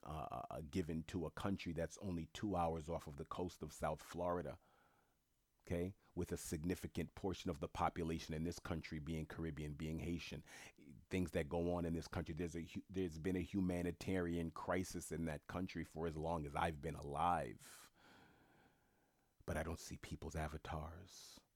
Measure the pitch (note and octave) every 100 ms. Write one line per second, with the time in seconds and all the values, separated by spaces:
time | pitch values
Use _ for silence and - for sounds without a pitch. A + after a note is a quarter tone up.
0 | - D#2 - B1 - D2 D#2 F#2+ E2 D#2+
1 | D#2+ F2+ D#2 - G2+ F#2+ F2 D#2+ E2 -
2 | G2+ E2+ D#2+ - G#2+ F2 E2+ D#2+ D2+ D#2+
3 | - C#2+ D#2 - F2+ - D#2 - D#2 D#2
4 | - E2 F2 F2 C#2+ B1+ - - _ _
5 | _ _ _ _ _ _ - F2 F#2 -
6 | - - E2+ F2 - E2 E2 F2 D#2 -
7 | D#2 - F#2+ F2 F#2 D2+ E2+ - E2 F2
8 | E2 E2 - D#2 E2+ - - D#2+ - D#2
9 | D2 D#2+ D2+ - D#2+ D2 D2+ D2 D#2 D#2+
10 | D#2 E2+ - - - - - - D2 -
11 | - F#2 F2 F2+ D2+ E2+ F2 F2 E2+ E2
12 | - F#2 D#2+ D#2 F2 E2 D#2+ G2 - F#2+
13 | F2+ D#2+ E2 F#2 E2+ G2+ F#2 F2 F2 E2
14 | - F#2 E2+ E2+ E2 - - F2+ F2 F2
15 | - D#2+ E2 D2 - F2+ F#2 E2+ D#2 D#2
16 | E2 D#2 D#2+ E2+ C#2+ D#2+ E2+ D2+ D#2+ D2
17 | C#2+ C#2+ F2 E2+ B1 - - - - -
18 | - - - - - - - _ _ _
19 | _ _ _ _ - D2+ D#2 D#2+ - D2+
20 | - D#2 D#2 D#2+ D2+ D#2 - D#2 D2+ E2+
21 | F#2 - - - -